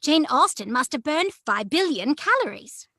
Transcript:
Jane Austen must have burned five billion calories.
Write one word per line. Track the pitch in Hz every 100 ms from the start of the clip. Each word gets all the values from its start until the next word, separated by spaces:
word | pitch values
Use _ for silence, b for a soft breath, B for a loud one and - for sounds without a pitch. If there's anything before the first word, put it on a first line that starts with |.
Jane | - 320 302
Austen | 254 381 - 202
must | 240 254
have | 285
burned | 262 311 381 - -
five | 208 208
billion | 311 370 240 202 302
calories. | - 508 453 202 - - -